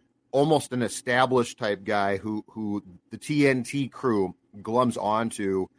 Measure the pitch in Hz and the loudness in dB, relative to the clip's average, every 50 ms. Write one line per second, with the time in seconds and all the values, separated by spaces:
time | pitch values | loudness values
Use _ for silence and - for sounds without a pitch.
0 | _ _ _ _ _ _ - 135 143 160 156 139 - - 123 123 117 101 - - | _ _ _ _ _ _ 0 2 4 4 4 2 2 0 -2 -2 -2 -2 -4 -4
1 | - 127 120 127 131 123 127 123 117 - - - 120 104 101 95 98 107 107 104 | -2 0 2 4 4 4 4 2 2 0 -2 -4 -2 -2 -2 -2 -2 -2 0 0
2 | 98 98 101 95 104 107 107 107 - - - 110 107 104 101 104 - 92 87 - | 0 0 -2 -2 -4 -6 -6 -6 -8 -10 -10 -8 -6 -4 -4 -6 -6 -10 -18 -20
3 | _ _ - 104 - - 151 147 143 135 135 127 117 - - 143 139 - - - | _ _ -16 -10 -6 -2 2 4 4 4 4 2 -2 -4 -4 -4 -4 -6 -6 -2
4 | - 123 110 101 95 90 85 _ _ _ - 104 90 110 113 123 127 120 - - | 0 2 2 2 0 -2 -4 _ _ _ -20 -14 -8 -2 0 2 2 0 0 -2
5 | 98 104 107 113 113 113 - - 104 98 95 95 92 - _ | -2 0 0 0 0 -2 -4 -4 -2 0 0 0 -2 -4 _